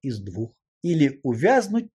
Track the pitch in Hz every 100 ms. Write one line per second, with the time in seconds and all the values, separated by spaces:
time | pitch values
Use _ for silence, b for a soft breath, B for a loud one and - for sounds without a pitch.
0 | 139 107 98 92 117 _ _ _ 175 165
1 | 139 139 131 117 175 262 196 226 233